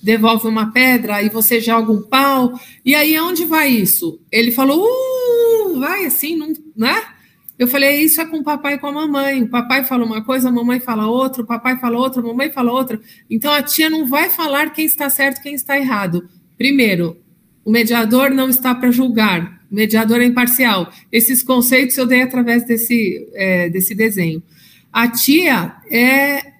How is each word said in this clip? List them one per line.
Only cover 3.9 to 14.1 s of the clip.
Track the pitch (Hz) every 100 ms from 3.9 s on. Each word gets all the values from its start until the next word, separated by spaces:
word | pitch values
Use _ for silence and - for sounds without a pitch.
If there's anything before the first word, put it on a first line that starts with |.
| - 170 160 _
Ele | 220 233
falou, | 240 269 302 427
"Uh, | 508 523 508 494 480 466 453 403 302
vai | 285 392 349
assim, | - 285 330
não, | 302 311 - -
né?" | 220 370 427 - _ _ - _
Eu | 247
falei, | 277 277 285
"Isso | 311 311
é | 320
com | 320
o |
papai | 294 294 285 285
e |
com | 285
a |
mamãe. | 294 311 285 277 269
O | 220
papai | 247 247 262
fala | 277 254 233
uma | 220
coisa, | 220 262 254
a |
mamãe | 240 233 247
fala | 247 226 214
outra, | 240 262 254
o | 220
papai | 240 254 254
fala | 247 233
outra, | 262 254
a | 233
mamãe | 240 285
fala | 285 240
outra. | 247 254 220 - - _
Então, | 220 285
a | 294
tia | 285 - 311
não | 320
vai | 277